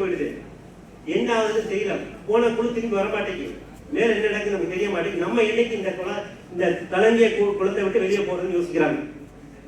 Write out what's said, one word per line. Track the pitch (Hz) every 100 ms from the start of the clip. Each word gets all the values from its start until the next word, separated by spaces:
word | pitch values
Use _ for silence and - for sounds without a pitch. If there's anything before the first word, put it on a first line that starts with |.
போயிடுது, | 185 160 123 - - - - - - - 156
என்ன | 190 233
ஆகுதுன்னு | 226 214 220 208
தெரியல, | 196 196 - - - 196
போன | 226 233
புழு | 220 240
திரும்பி | 233 226 196
வர | 190
மாட்டேங்குது, | 208 196 175 120 - - - -
மேல | 196 226
என்ன | 208 214
நடக்குது | 202 202 190
நமக்கு | 165
தெரிய | 185 202
மாட்டேங்குது, | 180 - 175
நம்ம | 185 233
என்னைக்கு | 214 233 233
இந்த | 208 190
குழா-, | 180 185 208 - - -
இந்த | 175 180 - -
கலங்கிய | 185 220 226 220
கு-, | 202 202 -
குளத்தை | 190 202
விட்டு | 190 -
வெளியே | 190 202
போறதுன்னு | 175 180 185 175
யோசிக்கிறாங்க." | 170 156 147 135 - - - - - -